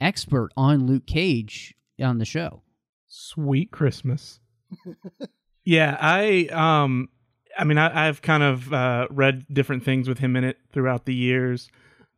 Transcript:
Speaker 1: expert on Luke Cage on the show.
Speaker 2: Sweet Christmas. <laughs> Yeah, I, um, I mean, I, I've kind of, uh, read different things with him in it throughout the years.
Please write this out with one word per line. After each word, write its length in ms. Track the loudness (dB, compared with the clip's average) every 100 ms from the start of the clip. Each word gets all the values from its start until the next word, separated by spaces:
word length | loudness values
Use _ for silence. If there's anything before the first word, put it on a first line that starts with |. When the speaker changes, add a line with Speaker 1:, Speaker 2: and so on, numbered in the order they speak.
Speaker 1:
expert 480 | -2 -2 -2 -2 0
on 320 | 0 2 4 2
Luke 200 | 0 0
Cage 680 | 0 0 0 -4 -12 -18 _ _ -4
on 200 | -2 0
the 80 | -2
show. 360 | -4 -8 -10 _ _ _ _ _
Speaker 2:
Sweet 640 | -20 -12 -6 0 0 -2
Christmas. 680 | -2 -2 -2 -4 -6 -8 -20 _ _ _ -18
<laughs> 800 | -18 -18 -20 -16 -16 _ _ _
Yeah, 320 | 0 2 2 0
I, 500 | 0 2 2 2 0
um, 560 | 0 2 4 2 0 -4 _ _ _ _ -4
I 60 |
mean, 140 | 2 2
I, 280 | 2 2 -2
I've 140 | -2
kind 220 | 0 2
of, 280 | 2 0 -2
uh, 360 | -2 0 -2 -2
read 380 | 2 2 0 -2
different 320 | -2 0 -2
things 240 | 0 0 0
with 120 | -2
him 180 | 0 0
in 80 |
it 140 | -2 -4 _
throughout 320 | -2 -2 -2 -4
the 80 |
years. 560 | -2 0 0 0 -4 -8 _ _ _ _